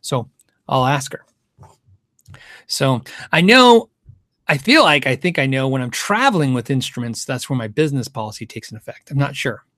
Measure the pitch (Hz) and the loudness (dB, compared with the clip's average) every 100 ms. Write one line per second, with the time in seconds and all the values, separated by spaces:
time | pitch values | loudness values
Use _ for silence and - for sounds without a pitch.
0 | - 131 - _ _ _ - 131 127 143 | -6 -6 -6 _ _ _ -4 0 0 0
1 | 135 - _ _ _ _ - _ _ _ | -4 -14 _ _ _ _ -20 _ _ _
2 | _ _ _ - - - _ - 135 123 | _ _ _ -20 -20 -20 _ -2 0 0
3 | - - - 160 180 254 247 233 - _ | -4 -18 -2 2 6 6 8 6 4 _
4 | _ - _ _ - 147 208 302 214 147 | _ -20 _ _ -4 -2 4 4 6 2
5 | 135 127 180 170 135 131 135 131 123 - | 0 -2 -2 0 0 0 -2 -2 -4 -8
6 | - 208 269 190 139 127 113 135 - - | -4 0 2 2 0 -2 -2 -2 -2 -8
7 | 120 110 - 127 - 131 110 107 156 139 | -8 -10 -8 -8 -4 -6 -4 -2 -2 -2
8 | 113 - 110 - 113 - - 117 - - | -6 -10 -10 -12 -14 -14 -16 -18 -18 -20
9 | _ 139 139 135 139 101 _ | _ -4 -2 -2 -6 -8 _